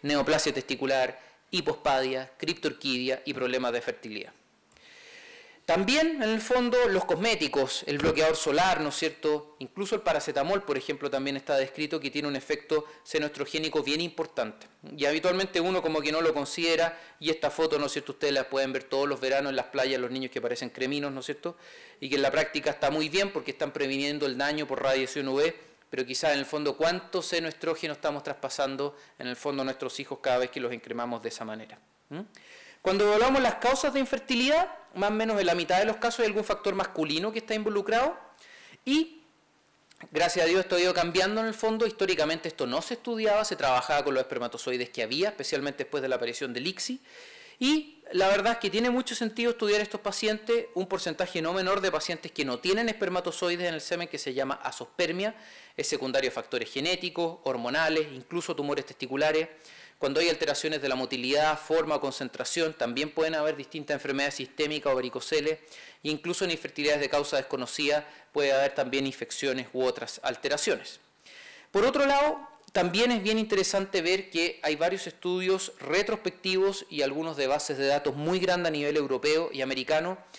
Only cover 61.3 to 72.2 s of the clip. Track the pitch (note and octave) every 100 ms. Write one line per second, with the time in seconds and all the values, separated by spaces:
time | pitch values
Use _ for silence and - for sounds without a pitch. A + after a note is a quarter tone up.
61.3 | C#3+ D#3 D3 - D#3+ D#3 D3 C#3 - C3
62.3 | - B2 - D#3+ D#3 A#2+ A#2+ D3+ D#3+ D#3+
63.3 | D#3+ D3+ D3 C3+ D#3 C#3+ C#3 D3 C#3 C#3+
64.3 | C#3 B2+ - D3 D3+ D3 C3 B2+ B2+ -
65.3 | D#3 D3 D#3 - - - - D3 D3+ E3+
66.3 | F3 F#3 D#3+ D#3 - D3 D3 C#3 D3 C#3+
67.3 | C#3 C3 C3 B2 - C#3+ D3 D3 - -
68.3 | D#3 C#3+ C3+ C#3 C#3 B2+ C3+ C3+ - A#2+
69.3 | - C#3 C3 B2 B2+ B2+ B2 A#2 - -
70.3 | A#2+ C3+ C#3+ - C3 - - _ _ -
71.3 | - - - - G3 A#3+ C#4+ C#4 C#4